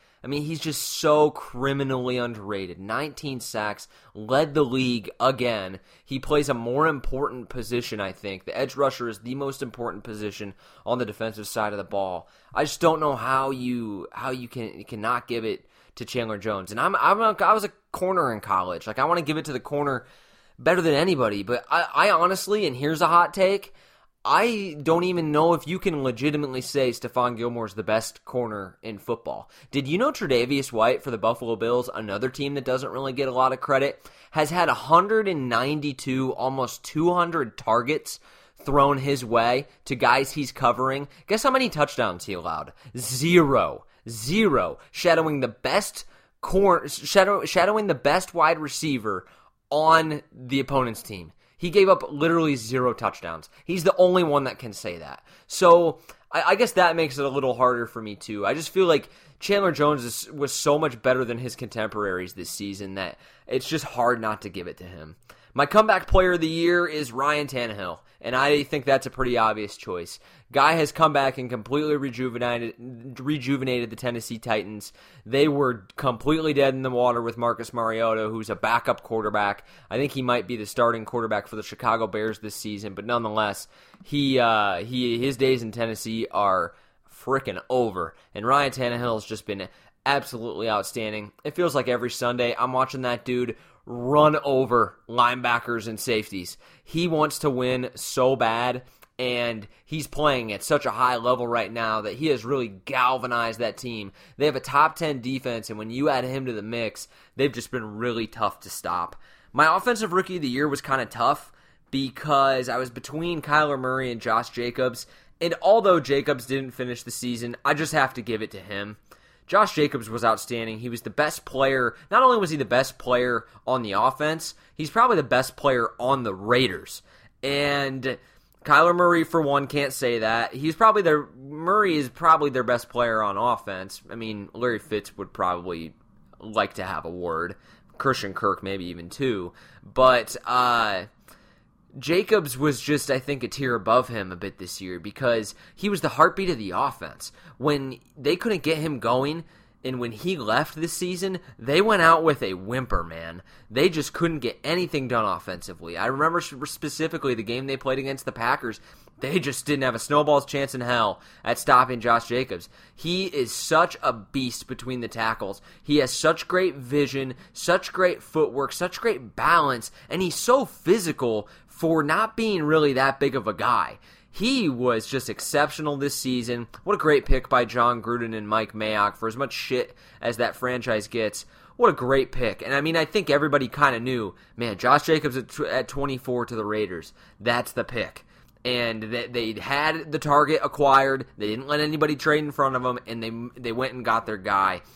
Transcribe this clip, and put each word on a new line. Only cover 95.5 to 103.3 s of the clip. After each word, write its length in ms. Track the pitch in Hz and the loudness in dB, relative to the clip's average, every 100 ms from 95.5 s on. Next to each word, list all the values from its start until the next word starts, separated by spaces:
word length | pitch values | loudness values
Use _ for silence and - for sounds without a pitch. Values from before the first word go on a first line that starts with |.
| 120 120 117 110 | 0 -2 -6 -6
and 120 | 107 | -6
safeties. 560 | - 110 104 95 87 - - _ | -2 -2 -2 -10 -10 -14 -20 _
He 240 | - 160 175 | -8 -2 0
wants 320 | 156 151 - | 2 0 0
to 100 | 147 | -2
win 400 | 127 127 127 127 - | 0 0 -2 -4 -8
so 400 | - 131 131 127 | -6 2 4 4
bad, 480 | 113 113 123 123 - _ _ - | 2 0 -2 -4 -8 _ _ -6
and 500 | 123 120 117 113 104 _ | -4 -2 -4 -6 -12 _
he's 220 | - 156 - | -10 -8 -8
playing 480 | - 151 131 113 | 0 0 0 -2
at 80 | 98 | -6
such 240 | - 147 127 | 0 0 0
a 60 | |
high 240 | 110 127 120 | 2 2 2
level 320 | 120 123 120 | 2 0 0
right 240 | 117 101 | -2 -2
now 300 | 117 113 110 | -4 -2 -2
that 120 | 104 | -4
he 140 | 107 156 | -4 -2
has 180 | 123 117 | 0 -2
really 220 | 139 113 | -2 -4
galvanized 920 | 95 - 131 127 127 123 | -8 -4 2 2 2 -2